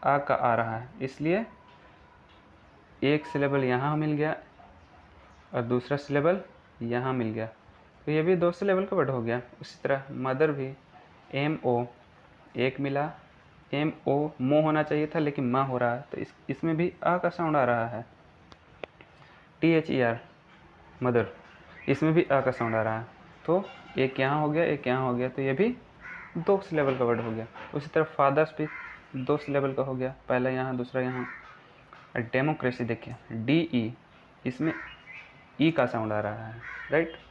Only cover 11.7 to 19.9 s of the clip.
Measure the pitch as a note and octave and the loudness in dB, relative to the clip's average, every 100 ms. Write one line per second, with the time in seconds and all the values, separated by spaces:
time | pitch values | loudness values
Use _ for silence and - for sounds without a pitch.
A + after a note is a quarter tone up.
11.7 | A#2+ B2 - - - - - - - B2+ | 0 0 -8 -20 -20 -20 -20 -16 -2 -2
12.7 | C3 C#3+ C#3 D3 F3 - - - - - | 0 -4 -2 -4 -6 -20 -20 -20 -20 -6
13.7 | C#3 D3+ D3+ - C#3 D3 - B2+ D3 D#3 | -2 -2 -2 0 2 0 -2 2 4 4
14.7 | D3+ D3+ D3+ D3+ E3 D3 C#3+ C3 B2+ C3+ | 2 2 0 0 0 -2 0 0 2 2
15.7 | B2 A#2+ A#2+ - - - - - C3+ E3 | 2 0 0 -6 -10 -10 -12 -10 -4 -2
16.7 | D#3+ F3 - - F3 F3 E3+ E3 D3+ B2 | 0 0 0 0 0 0 -2 0 2 4
17.7 | A#2+ A2+ A#2 A#2 - - - - - - | 2 0 -6 -12 -18 -20 -20 -20 -20 -20
18.7 | - - - - - - - - - D#3+ | -20 -20 -20 -20 -20 -20 -20 -20 -2 4
19.7 | E3 D#3 | 4 4